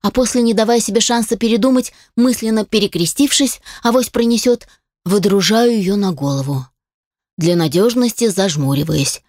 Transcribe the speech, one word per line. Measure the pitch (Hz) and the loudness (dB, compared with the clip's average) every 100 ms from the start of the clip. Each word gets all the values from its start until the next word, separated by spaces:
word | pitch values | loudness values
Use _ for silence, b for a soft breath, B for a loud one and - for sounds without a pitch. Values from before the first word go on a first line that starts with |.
А | 202 | -2
после, | 254 247 247 | 0 0 0
не | 233 | 0
давая | 220 220 233 | 2 2 0
себе | 226 214 | 0 0
шанса | 208 240 220 220 | 0 0 -2 -2
передумать, | 233 226 262 254 247 b b - | 0 2 2 2 -2 b b 0
мысленно | 247 240 220 220 | 0 0 -2 -2
перекрестившись, | - 214 202 170 165 - 277 - 269 - B B | 0 0 0 -2 -4 0 0 2 -2 -4 B B
авось | 240 240 247 | 0 0 0
пронесет, | - 233 233 247 240 - b _ _ | -2 0 0 2 0 -2 b _ _
выдружаю | 170 202 190 196 175 220 240 233 | -2 0 2 2 2 2 2 2
ее | 185 202 | 0 0
на | 196 | -2
голову. | 151 143 139 135 135 131 _ _ _ _ _ _ - | -2 -4 -4 -4 -6 -8 _ _ _ _ _ _ -4
Для | 165 | 0
надежности | 175 160 160 226 240 240 - 233 | 2 2 2 2 2 -2 0 -2
зажмуриваясь. | 185 190 151 139 139 156 156 139 - | 0 -2 0 -2 -2 -2 -2 -2 -6